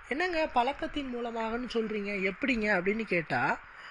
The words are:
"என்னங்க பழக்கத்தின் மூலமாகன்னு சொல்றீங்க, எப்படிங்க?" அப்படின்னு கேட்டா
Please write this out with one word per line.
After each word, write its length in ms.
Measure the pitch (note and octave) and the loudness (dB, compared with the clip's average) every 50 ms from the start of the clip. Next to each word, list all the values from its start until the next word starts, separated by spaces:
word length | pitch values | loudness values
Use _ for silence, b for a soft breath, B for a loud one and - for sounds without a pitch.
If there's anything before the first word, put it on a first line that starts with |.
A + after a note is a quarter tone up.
| - - | -8 -6
"என்னங்க 320 | A#3+ D4 F4+ F#4 E4+ D#4 D#4 | -2 0 0 2 2 2 0
பழக்கத்தின் 640 | D4+ - B3+ A#3 C4 C#4+ - E4 - - D4 C#4 C4 A#3+ | 4 4 4 4 4 0 -2 -4 -4 -4 -4 -4 -4 -4
மூலமாகன்னு 540 | A#3+ A#3+ A#3 A3+ A3+ A3+ A3 A3+ A#3+ B3+ A3 | -4 -4 -4 -2 -2 -2 -2 -2 -2 -4 -2
சொல்றீங்க, 420 | - A#3 A3 G#3+ G#3+ G#3 G3+ G3+ G#3 G3 F#3+ | 0 0 0 0 -2 -2 -2 -2 -2 0 0
எப்படிங்க?" 420 | F#3+ F#3 - - C4+ B3+ A3 G#3+ | 0 0 0 0 0 2 2 4
அப்படின்னு 380 | G#3+ G#3 F3+ F3 G3+ G#3+ A3+ A3 | 4 4 4 4 2 0 0 0
கேட்டா 380 | - F#3 F3 D#3 - D3 A#2+ B2 - B3+ - - - B B B B | 0 0 0 0 0 0 2 2 2 0 -2 -6 -14 B B B B